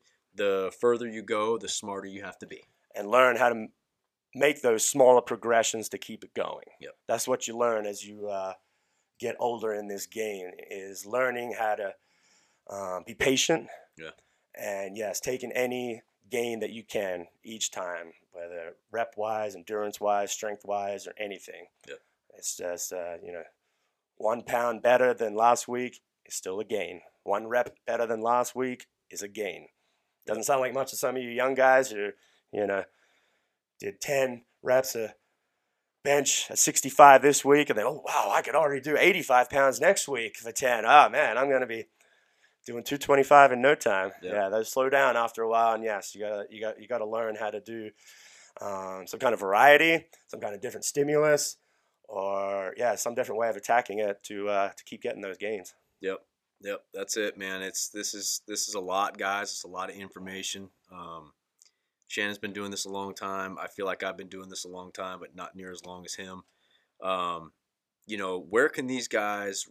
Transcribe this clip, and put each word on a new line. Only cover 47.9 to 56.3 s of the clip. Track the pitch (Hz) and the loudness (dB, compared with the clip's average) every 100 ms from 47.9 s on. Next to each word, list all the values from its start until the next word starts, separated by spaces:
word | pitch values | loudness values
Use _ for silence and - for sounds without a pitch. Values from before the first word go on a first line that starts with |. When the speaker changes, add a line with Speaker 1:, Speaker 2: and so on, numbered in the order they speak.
| - - - - - - - | -14 -20 -20 -20 -20 -20 -12
Speaker 2:
um, | 101 98 95 95 - | -8 -8 -8 -10 -12
some | 113 | -2
kind | 131 | 0
of | 110 | 0
variety, | 98 101 135 147 160 165 - _ _ | 2 8 10 10 8 2 -2 _ _
some | - | -10
kind | 107 101 | -10 -8
of | |
different | 120 110 - | -10 -8 -6
stimulus, | - 143 147 151 147 - - _ _ _ _ - | -2 0 2 4 4 0 -10 _ _ _ _ -14
or, | 104 98 98 98 98 95 - | -6 -4 -4 -4 -4 -6 -2
yeah, | 120 107 | -2 0
some | 131 120 | -2 -4
different | 123 107 | -4 -2
way | 117 | -2
of | 101 | -2
attacking | - 120 120 101 | 0 0 0 -2
it | 107 101 | -2 -4
to, | - 104 101 | -10 -8 -2
uh, | 101 98 | 0 -2
to | - - | -4 -18
keep | 110 | -10
getting | 120 110 | -8 -8
those | 98 90 | -10 -10
gains. | 101 107 90 - _ _ | -8 -8 -10 -20 _ _
Speaker 1:
Yep. | 95 95 _ | -8 -8 _